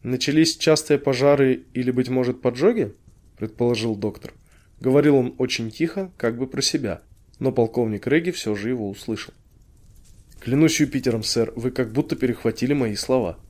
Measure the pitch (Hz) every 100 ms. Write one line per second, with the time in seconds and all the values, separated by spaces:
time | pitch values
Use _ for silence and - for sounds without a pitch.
0 | 120 127 - 151 160 - - 151 - 143
1 | 147 127 143 143 135 127 - 127 123 123
2 | 120 127 123 123 127 120 180 226 107 -
3 | - _ _ _ 107 - 120 117 113 104
4 | 107 - - - _ _ _ _ 131 139
5 | 147 139 123 - 127 - 113 - 165 196
6 | 190 _ 117 120 131 139 135 151 120 85
7 | _ - _ _ 131 123 113 120 113 104
8 | 120 151 175 175 - 104 107 127 101 98
9 | - 110 - _ _ _ _ _ - -
10 | - - - - - 135 160 160 143 131
11 | 127 113 107 117 113 - 123 127 117 113
12 | - - 127 113 117 - 123 143 117 101
13 | - 131 98 80